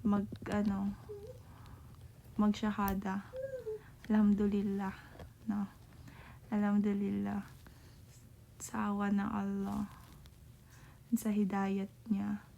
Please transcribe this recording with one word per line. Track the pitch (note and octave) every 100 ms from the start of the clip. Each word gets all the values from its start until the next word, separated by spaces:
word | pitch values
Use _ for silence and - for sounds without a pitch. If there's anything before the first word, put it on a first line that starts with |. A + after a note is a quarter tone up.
| G3+
mag, | G3+ G3+ - - G#3
ano, | G#3 G3 G3+ G3+ - G#4 G#4+ - - - - - - - - - - -
magshahada. | G#3 G3+ G#3+ G#3 G3+ G3 G3 G3 - B4+ C5+ C5 A4 G#4+ - - -
Alhamdulillah, | G#3+ G#3 G3+ G#3 G3+ G3+ G3 F#3+ - - - - - A3
no? | G#3 G3+ - - - - - - - -
Alhamdulillah. | G#3+ G#3 G#3 G#3 G3+ G3+ G3+ G3+ G3+ - - - - - - - - - - - -
Sa | - A3 G#3
awa | G3+ G3+
ng | G3+ G3+
Allah, | G#3 G3 G3 G3 G#3 G3+ - - - - - - - - - - - -
sa | A#3 A3
hidayat | G#3 G3 G3 G3 G3 G3 - -
niya | G3+ G#3 G#3 -